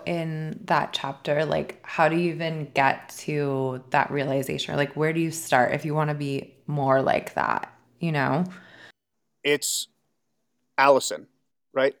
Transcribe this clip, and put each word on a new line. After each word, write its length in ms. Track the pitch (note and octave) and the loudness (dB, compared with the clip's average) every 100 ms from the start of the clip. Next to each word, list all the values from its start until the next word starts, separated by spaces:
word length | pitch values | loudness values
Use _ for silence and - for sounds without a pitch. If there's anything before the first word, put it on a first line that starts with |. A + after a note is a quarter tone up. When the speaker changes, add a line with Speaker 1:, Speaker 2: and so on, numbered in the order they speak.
| - | -4
Speaker 1:
in 540 | E3+ D#3+ D#3 D#3 - - | -4 -4 -4 -6 -8 0
that 280 | D#3 - | 0 0
chapter, 500 | - C#3 C#3 - D3 D#3 | -4 -8 -6 -2 0 0
like, 340 | D3+ D3 - - | 0 -2 -10 -6
how 220 | - D#3+ | 2 2
do 80 | E3 | 4
you 180 | F3 | 0
even 380 | D#3 E3 D#3+ D3 | -2 -4 -6 -4
get 360 | - C3+ - - - | 2 2 2 -6 -12
to 640 | - D3+ C#3+ C3+ C3+ B2+ - | -6 -2 0 0 -2 -4 -2
that 200 | D3 C3+ | 0 0
realization? 640 | C#3+ C#3 C3+ C3 C#3+ - | 0 -2 -2 -2 -4 -4
Or, 40 | D3+ | -2
like, 160 | C#3 D3+ | -2 0
where 160 | D#3 | 0
do 80 | D#3+ | 0
you 120 | E3 | -2
start 420 | D#3 - C3 B2 | -4 0 4 4
if 100 | D3 D#3 | 0 -2
you 80 | |
wanna 220 | D3 D3+ D3 | -2 0 -2
be 400 | C#3+ C#3 - _ - | -4 -6 -8 _ -6
more 360 | D3 C3+ C3+ | 0 4 4
like 320 | - - - - | 4 2 0 -2
that, 360 | - - - - _ - | 0 -2 -6 -16 _ -6
you 120 | E3+ | -2
know? 340 | D3 C3 C3+ F3+ - - - - _ _ _ _ _ | 0 0 0 -2 -6 -20 -20 -20 _ _ _ _ _
Speaker 2:
It's 460 | C#3+ D3 - - - _ _ _ _ _ _ _ _ - | 0 0 0 -6 -8 _ _ _ _ _ _ _ _ 4
Allison, 500 | C#3 C3+ - D#2 - _ _ _ _ | 6 6 4 -6 -12 _ _ _ _
right? 220 | - C3+ - | 0 0 0